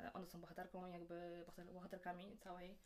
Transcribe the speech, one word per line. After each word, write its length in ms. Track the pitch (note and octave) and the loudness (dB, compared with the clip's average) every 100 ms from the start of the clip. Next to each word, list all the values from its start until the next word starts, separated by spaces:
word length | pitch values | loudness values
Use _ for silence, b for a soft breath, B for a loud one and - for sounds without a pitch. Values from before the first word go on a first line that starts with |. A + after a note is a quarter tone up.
| - | 0
e, 80 | |
one 140 | - F3+ | 2 0
są 140 | E3+ | -2
bohaterką 460 | F3 F3 F3+ F#3 F3+ | -2 0 2 2 2
i 40 | |
jakby 520 | F3 E3+ F3 F3 F3 E3+ | 0 2 2 2 0 -2
bohater-, 260 | - F3 | -4 -4
bohaterkami 640 | F#3 F3+ F3+ F3+ F3 G3 G#3 | -2 0 2 2 2 0 -4
całej 400 | G3 F3+ F3+ G3+ | -2 -2 -2 -6